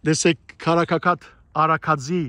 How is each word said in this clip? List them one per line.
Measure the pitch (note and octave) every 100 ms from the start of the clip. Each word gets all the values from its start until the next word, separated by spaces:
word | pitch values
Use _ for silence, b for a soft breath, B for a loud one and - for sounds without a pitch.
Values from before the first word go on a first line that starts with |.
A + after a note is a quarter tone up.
տեսեք, | D3+ D#3 F3 D#3+ - -
Քարաքաքատ | D#3+ E3+ E3 E3 F3+ F3 - - _
Արաքածի | D#3 D#3 D#3 - D3+ C3 F3+